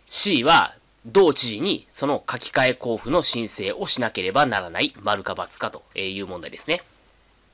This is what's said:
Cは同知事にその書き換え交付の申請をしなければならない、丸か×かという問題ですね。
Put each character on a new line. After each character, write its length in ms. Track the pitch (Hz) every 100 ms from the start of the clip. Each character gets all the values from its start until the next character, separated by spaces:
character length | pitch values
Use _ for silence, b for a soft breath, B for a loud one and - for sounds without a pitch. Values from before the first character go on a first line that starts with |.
| -
C 380 | - 202 139
は 320 | 135 120 - - _ _ 117
同 280 | 190 170
知 160 | - 120
事 120 | 107
に 240 | 190 107 -
そ 180 | - 139
の 160 | 135 -
書 80 | 123
き 140 | -
換 220 | 143 127
え 40 | 123
交 180 | 123 110
付 120 | 120
の 140 | 175
申 240 | - 120 107
請 260 | - 98
を 140 | 117 147
し 120 | -
な 120 | 113
け 100 | -
れ 100 | 90
ば 140 | 127 135
な 160 | 101
ら 80 | 90
な 100 | 90
い、 140 | 151 -
丸 220 | 104 101
か× 100 | 92 92 87 -
か 120 | 117
と 120 | - _ -
い 200 | 95 98
う 60 | 92
問 120 | 90
題 100 | 76
で 60 | -
す 120 | -
ね。 140 | 175 - _ _ _ _ _ _